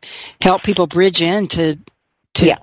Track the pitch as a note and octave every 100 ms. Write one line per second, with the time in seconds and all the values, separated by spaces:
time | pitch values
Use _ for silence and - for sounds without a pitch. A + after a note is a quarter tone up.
0 | - - - - F#3+ F#3+ - F#3 E3 E3+
1 | F#3+ E3+ E3+ G3+ F#3 E3+ E3 D#3 - _
2 | _ _ _ - - -